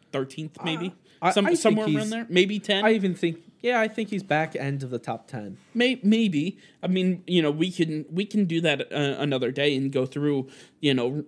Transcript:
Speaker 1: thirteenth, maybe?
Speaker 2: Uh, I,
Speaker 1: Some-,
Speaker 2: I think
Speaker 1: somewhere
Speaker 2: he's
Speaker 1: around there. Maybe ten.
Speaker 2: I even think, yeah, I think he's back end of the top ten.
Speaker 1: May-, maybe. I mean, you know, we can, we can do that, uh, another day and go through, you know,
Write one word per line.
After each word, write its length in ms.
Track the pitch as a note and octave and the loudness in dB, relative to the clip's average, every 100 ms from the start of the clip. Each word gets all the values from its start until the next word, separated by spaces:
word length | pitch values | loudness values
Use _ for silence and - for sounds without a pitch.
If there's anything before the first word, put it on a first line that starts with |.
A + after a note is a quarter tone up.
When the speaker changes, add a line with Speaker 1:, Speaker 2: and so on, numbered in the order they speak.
| _ | _
Speaker 1:
thirteenth, 460 | C3+ C3+ - D#3 - | -6 -6 -8 -14 -8
maybe? 240 | D#3+ D#3+ F#3 - _ _ | -6 -4 -6 -10 _ _
Speaker 2:
Uh, 60 | F3 | 0
I, 40 | |
Speaker 1:
Some-, 140 | G#3 G#3 | 2 2
Speaker 2:
I 40 | |
think 100 | E4+ | 4
Speaker 1:
somewhere 280 | A3 G#3+ G#3+ | 4 4 2
Speaker 2:
he's 100 | D3 | 0
Speaker 1:
around 120 | G#3+ | 0
there. 160 | A3+ A#3 | -6 0
Maybe 300 | F3+ G3 G#3 | 2 4 2
ten. 260 | - G3 G#3+ | 0 2 4
Speaker 2:
I 80 | |
even 200 | A3+ F#3+ | 2 2
think, 260 | E3+ E3+ D#3+ - _ | 0 -2 -4 -14 _
yeah, 200 | A#3+ A#3+ | -2 0
I 80 | A3 | 0
think 220 | A3 A3 | -4 -6
he's 140 | G3 | -6
back 320 | - D3+ D#3 - | 0 0 0 -4
end 280 | C#3 C#3+ | -6 -6
of 60 | C3 | -6
the 100 | A#2+ | -8
top 280 | - A#2 - | -6 -10 -10
ten. 300 | A#2+ G#2 F#2+ _ | -12 -12 -14 _
Speaker 1:
May-, 260 | A3+ B3 B3+ | 0 0 2
maybe. 560 | G3 A3 A3 D3+ E3+ - - _ | 2 4 4 0 -2 -6 -18 _
I 60 | F#3 | -2
mean, 360 | F#3 F#3 F3+ - | 0 2 0 0
you 140 | F3 | 2
know, 100 | D3+ | 2
we 200 | D3+ F#3 | 2 -2
can, 340 | F3 D#3+ D#3 D3+ | 0 -2 -2 -6
we 160 | E3 G#3 | -6 -2
can 200 | G#3+ F#3 | 0 0
do 160 | E3 | 2
that, 300 | E3 C#3 - | 0 0 -2
uh, 240 | C#3+ C#3+ B2+ | -2 -2 0
another 320 | C#3+ C3 B2 | -2 0 -2
day 240 | C3 D3 C3+ | 0 0 0
and 160 | C3+ | -2
go 140 | C3+ C3 | -2 -2
through, 420 | D3 D3 C#3 C3 - - _ | -2 -2 -2 -4 -12 -20 _
you 140 | D3 | 0
know, 320 | C3 A#2+ D3+ | 2 0 -4